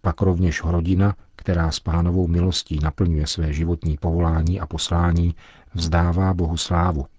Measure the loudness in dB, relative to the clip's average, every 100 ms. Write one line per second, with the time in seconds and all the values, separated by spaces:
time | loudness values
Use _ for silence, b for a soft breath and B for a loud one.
0 | -2 0 0 2 2 0 0 0 2 2
1 | 2 0 b -10 -2 0 0 -2 -2 0
2 | 2 2 2 2 0 -2 -4 -2 -2 0
3 | 0 0 -2 -2 -2 -2 -2 -2 -2 -2
4 | -2 0 2 2 0 -2 -4 -8 -2 0
5 | 2 2 0 -2 B B B -6 0 2
6 | 2 2 0 0 -2 -4 -2 0 0 -2
7 | -6